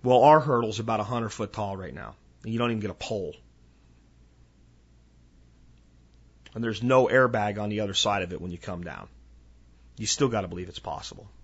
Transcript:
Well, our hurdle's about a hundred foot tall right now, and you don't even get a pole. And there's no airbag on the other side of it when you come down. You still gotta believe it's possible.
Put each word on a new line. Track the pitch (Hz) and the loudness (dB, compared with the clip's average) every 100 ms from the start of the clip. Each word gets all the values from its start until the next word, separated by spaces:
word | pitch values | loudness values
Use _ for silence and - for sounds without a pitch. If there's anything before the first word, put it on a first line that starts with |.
Well, | 123 123 | 6 8
our | 135 151 | 10 8
hurdle's | 139 120 113 107 | 6 0 0 -4
about | 110 110 | -2 -2
a | |
hundred | 104 123 110 | -2 -4 -6
foot | - 104 | -6 -8
tall | - 101 98 | -4 -6 -6
right | 92 | -10
now, | 64 55 - - _ | -12 -14 -16 -20 _
and | 113 | -6
you | 113 | -2
don't | 120 | 0
even | 110 | 0
get | 101 | -4
a | |
pole. | 90 - 107 85 - - _ - _ _ - _ _ - _ - _ - - _ - _ _ - - - _ - - - - - - - - - | -8 -6 -6 -6 -10 -20 _ -20 _ _ -20 _ _ -20 _ -20 _ -20 -20 _ -20 _ _ -20 -20 -20 _ -20 -20 -20 -20 -20 -20 -20 -20 -16
And | 113 | -6
there's | 117 104 | -4 -2
no | 120 131 127 | 4 6 6
airbag | 127 127 113 104 101 | 4 4 2 -2 -2
on | 104 | -4
the | 104 | -2
other | 101 | -2
side | 95 104 101 | 0 0 0
of | 90 | -2
it | 90 | -8
when | 90 | -8
you | 87 | -10
come | - 87 | -10 -10
down. | 87 52 50 - - - - - - - - - | -10 -12 -16 -20 -20 -20 -20 -20 -20 -20 -20 -10
You | 107 | -6
still | - 135 | 0 0
gotta | 110 95 | 0 -4
believe | 87 87 | -8 -10
it's | - | -12
possible. | - 73 - - 101 - | -12 -10 -12 -16 -20 -20